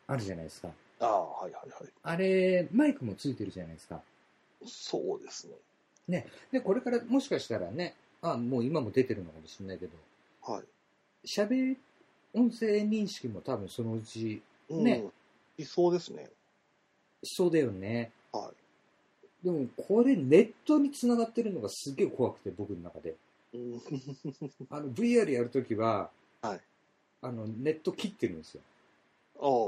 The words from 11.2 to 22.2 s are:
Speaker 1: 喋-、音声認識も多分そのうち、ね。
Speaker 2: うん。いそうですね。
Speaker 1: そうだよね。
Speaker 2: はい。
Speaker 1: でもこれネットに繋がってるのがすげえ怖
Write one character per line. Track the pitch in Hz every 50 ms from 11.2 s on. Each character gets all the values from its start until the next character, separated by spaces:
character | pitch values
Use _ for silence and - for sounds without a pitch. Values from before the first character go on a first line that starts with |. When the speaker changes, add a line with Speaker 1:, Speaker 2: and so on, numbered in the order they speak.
| -
Speaker 1:
喋-、 | - - 202 208 202 254 262 262 262 262 - _ _ _ _ _ _ _ _ _ _ -
音 | 220 247 226
声 | 233 - 226 214 208 208 208
認 | 208 220 220 208
識 | 180 - - - 120
も | 104 87 -
多 | - 127 104
分 | 95 90
そ | - - 117
の | 113 113
う | 113
ち、 | 110 - - 110 113 110 107 107 - _ _ _ _ -
ね。 | 156 175 226 240 170 120 104
Speaker 2:
う | 90
ん。 | - _ _ _ _ _ _ _ _ - 151
い |
そ | - - 180 175 175
う | 175
で | 175
す | - -
ね。 | - 151 143 - _ _ _ _ _ _ _ _ _ _ _ _ _ _ _ _ _ _ -
Speaker 1:
そ | - - - 185 175
う |
だ | 160 160
よ | 139 117
ね。 | 98 92 95 107 117 117 113 - _ _ _ - -
Speaker 2:
は | 107 110 - - _ _ _ _ _ _ _ _ _ _ _ _ _ - - _ _ 175
い。 |
Speaker 1:
で | 180
も | 170 151 127 120 -
こ | - - - 196 226 240
れ | 269 269
ネ | 180 135 127 151 190
ッ | 233 - - _ -
ト | - - 294
に | 285 277
繋 | - - 247 240 240
が | 233 226
っ | 226
て | - 240 220
る | 208 185
の | 143
が | 104 95
す | - - - 143 135
げ | 135 196
え |
怖 | - - -